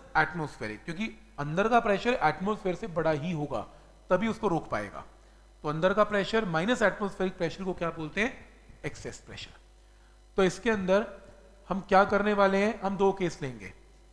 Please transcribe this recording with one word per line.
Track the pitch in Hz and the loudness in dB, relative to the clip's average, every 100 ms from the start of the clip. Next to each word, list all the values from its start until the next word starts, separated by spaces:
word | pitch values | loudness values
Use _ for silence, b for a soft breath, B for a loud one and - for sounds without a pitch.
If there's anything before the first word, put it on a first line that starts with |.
| - 156 | -2 0
atmospheric, | 151 175 143 - 110 104 | 2 -2 -8 -6 -8 -8
क्योंकि | - 170 220 - - - | -8 -6 -8 -10 -14 -8
अंदर | 147 165 220 | -2 0 4
का | 240 | 4
pressure | 220 196 233 254 | 4 2 2 2
atmosphere | 156 147 190 208 190 170 | 2 0 -2 -2 -2 -4
से | 226 | -4
बड़ा | 165 160 | -2 0
ही | 151 165 | 0 -2
होगा, | 160 147 113 95 B B B - | -4 -4 -6 -8 B B B 0
तभी | 180 226 | 0 0
उसको | - 208 | -2 0
रोक | 165 - | 0 -2
पाएगा। | 113 101 71 - - b b b - | -6 -6 -10 -16 -20 b b b -10
तो | 151 | -6
अंदर | 156 185 | 0 2
का | 202 | 4
प्रेशर | - 202 185 220 202 | 2 2 0 0 0
minus | 160 196 247 | 0 0 2
atmospheric | 202 - 196 - 185 - | 2 0 -4 -2 -4 -2
pressure | 165 147 | -4 -4
को | 190 | -6
क्या | 170 170 | -4 -6
बोलते | 165 151 190 | -6 -6 -2
हैं? | 240 - - - - - | -2 -4 -18 -20 -20 -12
Excess | 147 - 120 - - | -10 -10 -12 -14 -16
pressure। | 107 - - - - b b b b - - | -16 -16 -18 -20 -20 b b b b -6 2
तो | |
इसके | 190 - 233 | 2 2 0
अंदर | 214 185 196 226 - - - - - - | 0 2 2 2 -8 -20 -20 -20 -18 -8
हम | 190 | -6
क्या | - 190 202 | 4 6 6
करने | 202 208 | 4 2
वाले | 202 196 196 | 4 4 4
हैं? | 208 226 | 2 0
हम | 190 190 | -4 2
दो | 196 | 2
case | 185 170 - | 2 -2 -4
लेंगे। | 139 117 92 - - - - | -8 -8 -14 -18 -20 -20 -20